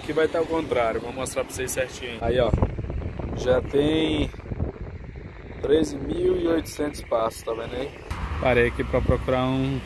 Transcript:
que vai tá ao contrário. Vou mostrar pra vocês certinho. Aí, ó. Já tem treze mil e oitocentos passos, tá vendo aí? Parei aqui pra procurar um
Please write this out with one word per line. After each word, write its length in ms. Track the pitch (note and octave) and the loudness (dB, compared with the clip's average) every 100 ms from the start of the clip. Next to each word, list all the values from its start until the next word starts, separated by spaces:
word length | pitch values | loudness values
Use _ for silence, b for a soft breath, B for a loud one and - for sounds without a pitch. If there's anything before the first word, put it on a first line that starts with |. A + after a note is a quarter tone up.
que 80 | - | -2
vai 160 | D3+ D#3+ | 2 2
tá 120 | E3+ | 2
ao 80 | D#3+ | 0
contrário. 520 | E3 D#3 B2 A#2 A2 | 0 0 2 2 0
Vou 140 | A#2 | -4
mostrar 300 | B2+ B2+ - | -6 -4 -2
pra 100 | B2+ | -4
vocês 160 | - B2+ | -4 -4
certinho. 480 | C3 B2+ - B2+ A#2 | -2 -2 -4 -8 -4
Aí, 200 | A#2 B2 | 0 4
ó. 120 | A#2 - - - - - - - - - | 4 4 2 -2 -6 -6 -6 -6 -6 -4
Já 260 | B2 B2+ | 4 4
tem 680 | B2 C#3 D3 D#3 D#3+ D3+ D3 - - - - - - - - - - - - - | 4 2 4 2 2 2 0 -4 -10 -6 -6 -6 -10 -10 -12 -12 -14 -14 -14 -8
treze 340 | B2 D3+ D#3+ C#3 | 4 4 4 -2
mil 420 | C#3+ D#3+ F3+ F3+ | -4 0 2 2
e 100 | E3+ | 2
oitocentos 540 | E3 D3+ - D3 D3 | 0 0 -4 -4 -4
passos, 420 | - A#2 A2+ - | -2 0 0 -2
tá 100 | - | -6
vendo 220 | A2+ A#2 B2 | -4 -4 -6
aí? 160 | C#3 - - - - - | -6 -8 -8 -6 -4 0
Parei 280 | C3 B2 A#2+ | 4 6 4
aqui 140 | - | 2
pra 160 | B2+ B2+ | 0 0
procurar 460 | - B2 - B2+ C3 | 2 2 2 2 2
um 340 | C3 C3 C3+ | 2 0 -2